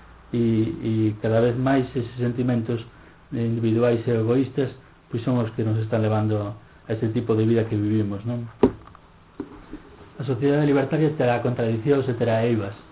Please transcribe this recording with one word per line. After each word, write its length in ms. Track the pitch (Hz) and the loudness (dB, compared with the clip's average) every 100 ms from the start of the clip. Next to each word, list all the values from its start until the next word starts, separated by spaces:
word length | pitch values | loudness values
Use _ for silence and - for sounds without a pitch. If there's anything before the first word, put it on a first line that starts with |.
| - - - | -20 -20 -6
e, 80 | 120 117 113 110 - | 0 2 2 0 -2
e 100 | 113 110 107 107 | -2 0 0 0
cada 240 | 113 110 120 | 0 2 2
vez 80 | |
máis 320 | 120 131 135 127 | 2 2 0 0
eses 160 | 135 110 - | -4 -8 -4
sentimentos 640 | 120 120 127 120 110 117 - - - - - | -4 -2 0 0 -2 -4 -8 -20 -20 -20 -10
individuais 720 | 135 117 113 113 113 120 117 | -4 -2 0 0 2 2 2
e 160 | 117 117 | 0 0
egoístas 560 | 113 127 131 - 127 - - - - | 2 2 0 -2 -4 -6 -20 -20 -8
pois 120 | 120 | -4
son 160 | 123 127 | 0 0
os 80 | 110 | 0
que 120 | - 110 | -2 -2
nos 120 | 110 | -2
están 240 | 110 113 | 0 0
levando 560 | 107 107 107 107 104 104 - - - | 2 2 0 0 -4 -10 -18 -16 -8
a 40 | |
este 200 | 110 113 | -4 -2
tipo 240 | 110 110 | -2 0
de 120 | 110 110 | 2 2
vida 200 | 113 110 | 2 0
que 120 | 104 | -2
vivimos, 480 | 104 110 101 101 117 | 0 0 0 -4 -6
non? 240 | 120 117 - - - - - - - - - - - - - - - - - | -6 -8 2 2 2 -14 -20 -20 -20 -20 -16 -16 -18 -18 -18 -18 -20 -18 -8
A 40 | 139 | -4
sociedade 400 | 117 139 143 147 | 0 2 4 4
libertaria 480 | 139 135 156 156 - | 2 2 2 0 2
terá 240 | 123 120 | 2 2
contradicións 640 | 120 120 117 113 113 143 | 0 0 0 0 2 2
e 100 | 127 | 0
terá 300 | 113 117 113 | 0 0 2
eivas. 320 | 120 113 101 104 - | 2 0 -2 -10 -18